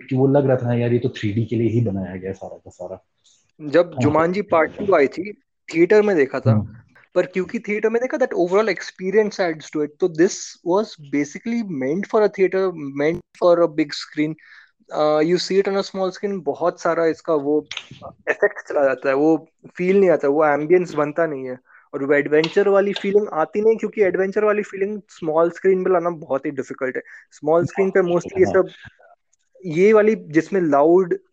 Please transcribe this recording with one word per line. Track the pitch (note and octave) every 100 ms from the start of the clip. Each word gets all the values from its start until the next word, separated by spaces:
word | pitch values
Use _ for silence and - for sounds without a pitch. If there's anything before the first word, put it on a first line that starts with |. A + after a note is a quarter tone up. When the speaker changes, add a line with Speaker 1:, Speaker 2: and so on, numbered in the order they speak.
| -
Speaker 1:
वो | C3 C3+
लग | C#3+ C3+
रहा | B2+
था | A#2+
ना |
यार, | A#2+ A#2+
ये | A#2+
तो | B2+
थ्री | - G#2+
डी | G#2
के | A2 A2+
लिए | A2+
ही | A#2
बनाया | A2 F#2+ F2+ F#2
गया | F#2+
सारा | G2 F2+ F2
का | F2+
सारा। | - F2+ F#2 _ _ _ _ _ _ D3+
Speaker 2:
जब | D3+ F3
Speaker 1:
हाँ, | D3
Speaker 2:
जुमानजी | B2+ D3+ E3+ F#3+
पार्ट | G3+ E3 D#3 -
टू | G3+
आई | E3+ C#3
थी, | - G3+ - _ _ -
थिएटर | E3 F3 G#3+
में | G#3 F3
देखा | C3 C3
था। | -
Speaker 1:
हम्म। | G#2+ G2 - _ _ _
Speaker 2:
पर | F3+ F3+
क्योंकि | F#3+ F#3 A#3
थिएटर | - G#3+ A3
में | A#3
देखा, | B3+ -
that | C4
overall | F#3 F3 G3 A3
experience | E3+ - - F#3 G#3 G#3 -
adds | F3 D#3 -
to | D#3
it। | D3 D3
तो | F#3
this | D#3 F#3+ - - - E3+
was | F#3+ A3 - C#3+
basically | C#3 C#3+ F#3+ A3+ A#3 G3+ C#3+
meant | C3 F3 -
for | A3
a | G#3 G#3
theater, | F3+ F#3+ F#3+
meant | E3+ C#3 C#3 D3 F3
for | - - F3 E3+
a | E3
big | D3+ D3
screen। | - - D3+ D3+ D#3 - - _ _ _ -
Uh, | D3+ D3+ D#3+
you | F3 -
see | F#3
it | G3
on |
a | G3 F#3+
small | F#3+ F#3
screen, | - G3+ G3
बहुत | C#3+ B2+ E3+ -
सारा | F3 E3 E3
इसका | D3+ -
वो | D#3 C#3 D3+ D3 - - - - - -
इफेक्ट | - G3+ - -
चला | D3
जाता | C3+ C3 C#3
है, |
वो | C3+ D#3 D#3 D#3+ _ - -
फील | F3+ G3
नहीं | F#3
आता, | C#3+ C#3+
वो | D3 D3+
एम्बियंस | D3 D3+ F3+ F3
बनता | D3+ D3 D3 E3
नहीं | C#3
है। | C3 B2+ _ - _
और | C#3+
वो | C#3
एडवेंचर | C#3+ C#3+ D3+ E3 G3+ G3+
वाली | G3 G3+
फीलिंग | F#3+ G3 G3+ G#3
आती | D#3 D#3 G#3
नहीं, | A3 A3
क्योंकि | G#3+ A3
एडवेंचर | F#3+ F3 F#3+ G#3+
वाली | G#3+ G#3
फीलिंग | G3+ G3 G3 G#3+ -
स्मॉल | - D#3+ D#3 E3+
स्क्रीन | E3+ F#3+ F#3
पे | F#3
लाना | F3+ E3+
बहुत | D#3+ D#3 C3 D#3
ही |
डिफिकल्ट | C#3+ B2 C3+ C3 C3
है। | - - _
स्मॉल | - D3 E3+
स्क्रीन | - - F#3+
पे | F#3+
Speaker 1:
हाँ, | F3
Speaker 2:
mostly | F3 - F#3+
ये |
Speaker 1:
हाँ। | F#3
Speaker 2:
सब, | F#3 - - - _ _ _ _ _ _ _ F#3
ये | D3+ G3+
वाली | G#3+ G#3+
जिसमें | G#3+ F3 D3+ D3+ G3
लाउड | E3 C#3+ D#3 F3+ F3+ G4 _